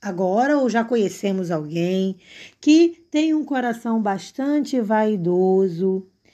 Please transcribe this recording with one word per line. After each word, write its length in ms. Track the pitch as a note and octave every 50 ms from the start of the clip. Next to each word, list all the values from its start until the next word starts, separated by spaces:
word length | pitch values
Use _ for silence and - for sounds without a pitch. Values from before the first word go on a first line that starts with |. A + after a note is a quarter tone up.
agora 560 | - G3+ F3+ E3+ F#3+ F3+ F#3 G#3+ B3 C#4 D4+ D4
ou 120 | C4 A#3+
já 120 | G3+ A#3 A3+
conhecemos 680 | A3+ B3+ A#3 G3+ F#3 F3+ - - G3+ G3 F#3+ F#3 E3+
alguém 680 | F3 D#3 D3+ D3+ D#3 E3+ E3+ F3 F#3 F#3 F#3+ F#3+ F#3+ - _ - - - - - - _
que 460 | - D4 D4+ D#4+ E4+ E4+ E4+ - _ _
tem 240 | - D4+ D#4 D#4+ D#4
um 100 | D#4 D4
coração 560 | - D4 C4 B3 A#3+ A#3 A#3 - A#3 A3+ A3+
bastante 800 | G#3+ G3+ F#3+ F#3+ - - - - C4 C#4 D4 D4 C#4 - - B3+
vaidoso, 1300 | A3+ G3 A3 G#3+ A3 G#3+ G#3+ G3 E3 F3 F3+ F3+ F#3 F#3 F#3+ F#3+ F#3+ F#3+ E3+ E3 F#3 F#3+ F#3+ F#3+ F#3+ - _ _ _ _